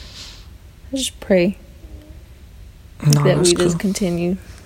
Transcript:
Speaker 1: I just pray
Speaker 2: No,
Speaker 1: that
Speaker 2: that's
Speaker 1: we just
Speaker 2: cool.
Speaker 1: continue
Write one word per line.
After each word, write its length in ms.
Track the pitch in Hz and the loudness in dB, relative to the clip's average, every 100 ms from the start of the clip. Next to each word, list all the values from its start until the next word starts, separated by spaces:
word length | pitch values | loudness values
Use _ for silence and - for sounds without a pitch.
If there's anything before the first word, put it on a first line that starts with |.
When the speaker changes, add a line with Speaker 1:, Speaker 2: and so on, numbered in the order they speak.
| - - - - - - - - - | -12 -16 -18 -18 -20 -20 -20 -20 -10
Speaker 1:
I 40 | 269 | -6
just 220 | 247 - | -6 -8
pray 400 | - 185 175 196 - - - - - - - - - - - - - - | 0 2 2 -2 -12 -20 -18 -18 -18 -20 -20 -20 -20 -20 -20 -20 -20 -2
Speaker 2:
No, 200 | 151 147 | 2 4
Speaker 1:
that 120 | - 170 | 4 4
Speaker 2:
that's 100 | 175 | 4
Speaker 1:
we 80 | 175 | 4
just 140 | 175 | 2
Speaker 2:
cool. 60 | 170 | 0
Speaker 1:
continue 560 | 196 196 190 170 175 190 - - | -2 -2 -2 -2 -2 -4 -8 -20